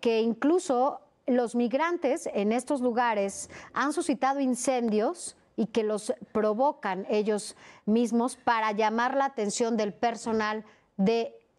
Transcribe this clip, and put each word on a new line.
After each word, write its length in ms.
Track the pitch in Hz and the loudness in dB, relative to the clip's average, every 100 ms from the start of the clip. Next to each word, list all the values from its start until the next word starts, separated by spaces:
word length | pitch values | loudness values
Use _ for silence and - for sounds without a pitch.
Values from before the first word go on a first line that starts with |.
que 200 | 240 226 | 0 2
incluso 800 | 226 220 285 359 - 247 269 - - _ - | 2 2 2 2 2 2 2 -2 -12 _ 0
los 280 | 247 233 240 | 0 2 0
migrantes 720 | 240 269 330 349 285 320 - | 0 0 0 0 0 -2 -2
en 180 | 220 202 | -2 0
estos 300 | 240 247 285 | 0 -2 -2
lugares 680 | 247 226 240 214 196 - - - - | 0 0 0 0 -2 -4 -14 -18 -10
han 200 | - 277 | -4 -2
suscitado 460 | 302 311 254 262 277 | -2 -2 0 0 0
incendios 1000 | 262 240 - 254 233 214 240 359 - - _ - | 0 0 0 0 2 0 0 -2 -10 -16 _ -4
y 120 | 220 | -4
que 160 | 226 | -2
los 280 | 214 208 - - - | -2 -2 -4 -8 -6
provocan 720 | 220 214 214 277 294 208 185 - | 0 0 2 0 0 -4 -4 -2
ellos 460 | 214 208 208 - - - - - | 0 0 -2 -4 -14 -20 -8 0
mismos 520 | 226 233 233 247 - | 2 2 2 0 -2
para 340 | - 226 220 | -2 0 0
llamar 440 | 208 214 226 247 269 | 2 2 2 0 0
la 100 | 277 | -2
atención 520 | 277 208 - 233 233 | -2 -2 0 0 0
del 160 | 214 | -2
personal 720 | - 233 220 233 220 214 214 214 - _ - | -2 -2 -2 -2 -2 0 -4 -8 -20 _ 0
del 340 | 196 233 233 - _ | 2 2 0 -6 _